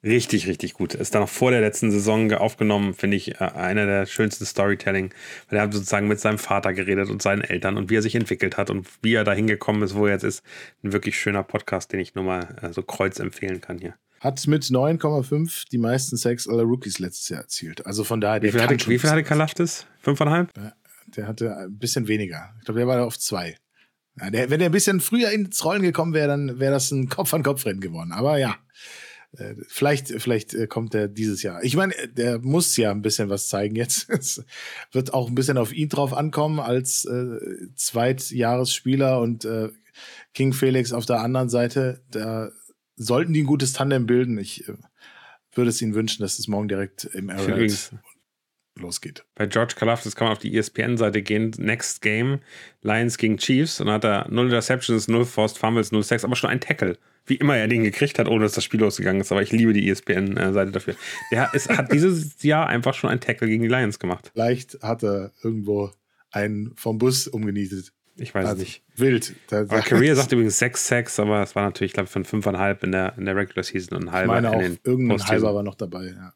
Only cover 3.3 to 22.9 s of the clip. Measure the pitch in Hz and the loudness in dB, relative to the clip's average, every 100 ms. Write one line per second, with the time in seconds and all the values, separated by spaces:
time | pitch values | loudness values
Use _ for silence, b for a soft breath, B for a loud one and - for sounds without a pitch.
3.3 | - 92 - 90 101 101 98 98 - 110 | -4 -4 -2 -2 0 2 2 0 0 0
4.3 | - 101 - 98 98 - 95 95 B B | 0 -8 0 0 0 0 -2 -2 B B
5.3 | B B 104 104 104 95 104 104 104 107 | B B 0 2 0 0 0 2 2 2
6.3 | 104 - 101 98 92 95 98 98 104 101 | 0 0 0 0 -2 0 0 0 0 2
7.3 | 101 - 98 98 104 95 110 110 117 110 | 2 0 -2 -2 -2 0 2 2 0 -2
8.3 | 92 95 - 101 101 92 - 113 113 104 | -2 -2 -2 -2 -4 -6 -4 0 2 2
9.3 | 101 110 104 - 104 104 101 104 98 104 | 2 2 0 0 0 0 2 2 2 -2
10.3 | - B B B B 104 101 - - - | -4 B B B B -4 -2 -2 -2 -2
11.3 | 101 95 107 - 95 - 98 90 - 95 | -2 -2 -6 -4 -6 -4 -6 -6 -4 -4
12.3 | 92 87 - 90 85 - - 95 92 101 | -4 -6 -10 -10 -8 -8 -2 -2 -2 -8
13.3 | - 98 90 - 87 87 - _ _ 139 | -6 -8 -8 -8 -12 -12 -14 _ _ -4
14.3 | 135 147 151 135 127 143 165 156 147 135 | -2 0 0 2 2 2 2 0 0 0
15.3 | 147 165 - - 123 113 127 131 120 120 | -2 -2 -6 -6 -2 0 0 -2 -2 -2
16.3 | 120 - 117 113 127 113 90 92 - - | -2 0 2 2 0 -2 -6 -6 -8 -10
17.3 | 85 - - 82 - - 98 101 113 104 | -10 -8 -10 -10 -12 -6 -4 -2 0 2
18.3 | 110 104 113 120 127 - 123 156 156 156 | 2 4 4 6 4 4 4 4 4 4
19.3 | 151 156 - 175 - - _ - 143 151 | 2 2 0 -2 -2 -14 _ 0 2 4
20.3 | 170 175 - 104 - _ - - - 107 | 4 0 -4 -14 -16 _ -20 -16 -10 -8
21.3 | 110 113 101 95 104 117 - 107 107 98 | -4 -4 -6 -12 -8 -4 -2 0 -2 -2
22.3 | 78 - - - 113 123 | -8 -16 -18 -6 -2 2